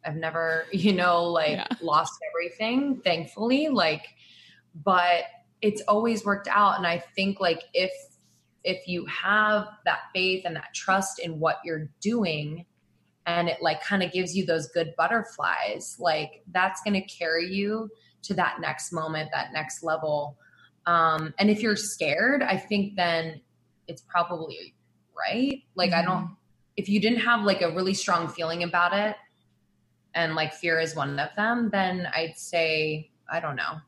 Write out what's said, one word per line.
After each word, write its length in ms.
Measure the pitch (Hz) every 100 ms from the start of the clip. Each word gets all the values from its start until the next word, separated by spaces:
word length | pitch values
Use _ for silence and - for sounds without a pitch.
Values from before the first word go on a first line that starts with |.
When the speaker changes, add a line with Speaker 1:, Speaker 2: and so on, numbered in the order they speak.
Speaker 1:
I've 140 | 170 151
never, 480 | 160 160 165 160 165
<laughs> 40 |
you 200 | 196 190
know, 300 | 185 180 170
like, 260 | 175 170 156
Speaker 2:
Yeah. 160 | - - 254
Speaker 1:
lost 300 | 165 151 165 - 156
everything, 720 | 165 170 - 220 247 285 262
thankfully, 640 | 185 165 160 - 226 262 311
like, 380 | 254 165 156 - _ - - - - _
but 500 | 165 151 180 175 170 - - _ _
it's 220 | 214 208
always 420 | - 208 233 220
worked 240 | 202 196 -
out. 300 | 202 202 190
And 80 | 175
I 120 | 170 -
think, 240 | - 190 196
like, 220 | 185 165 -
if, 180 | - 185 185 - _ _ _ _ _
if 240 | 180 185 -
you 160 | 175 151
have 600 | - 185 208 214 214 - -
that 160 | 175 156 -
faith 300 | 185 185 185 180
and 100 | 160
that 160 | -
trust 460 | - - 190 196 -
in 200 | 170 156
what 200 | 156 147
you're 260 | 170 160 156 _
doing, 640 | 202 233 190 156 147 160 170 _ _ _ _ _ -
and 240 | 170 170
it, 100 | -
like, 240 | 170 156 -
kinda 220 | 202 180
gives 260 | 180 180
you 120 | 180 170
those 220 | 160 147
good 260 | 175 160 -
butterflies, 1000 | 165 226 220 - - - 175 - - -
like, 420 | 175 156 151 - -
that's 300 | 180 190 190
gonna 220 | 214 196 190
carry 400 | - 165 165 175
you 380 | 196 202 220 220 - _ _
to 120 | -
that 260 | 185 170 -
next 320 | 156 143 -
moment, 380 | 165 160 156 156
that 200 | 147 -
next 300 | 156 156 -
level. 540 | 165 156 156 151 143 - _ _ - _
Um, 480 | - 170 160 160 156 -
and 100 | 208
if 140 | 214
you're 140 | 226 202
scared, 680 | - - 156 151 226 285
I 140 | 254 190
think 380 | - 208 196 190
then 440 | 175 165 165 156 _ _ _ _ -
it's 160 | 160
probably 720 | _ 175 170 165 160 80 90 _ _ _ _ 76
right. 460 | 92 208 269 269 _
Like, 180 | - 180
I 100 | 170
don't, 220 | 180 185
Speaker 2:
Mm-hmm. 100 | 175 - _ _ _ -
Speaker 1:
if 120 | 196
you 120 | 202
didn't 200 | 208 240
have, 240 | 233 240
like, 180 | 202 190
a 80 | 170
really 240 | 160 185
strong 340 | 190 - 175 165
feeling 340 | 143 165 170
about 300 | 170 175 175
it, 240 | 196 214 208 - _ _ _ _ _ _ _ _
and, 200 | - 165
like, 180 | 160 156
fear 260 | - 175 165
is 140 | 160
one 240 | 156 139 139
of 160 | 151
them, 360 | - 214 240 226
then 380 | 196 185 185 175
I'd 240 | - 165 160
say, 720 | - 170 160 156 156 156 156 _ -
I 140 | 160
don't 160 | 165 131
know. 240 | 78 156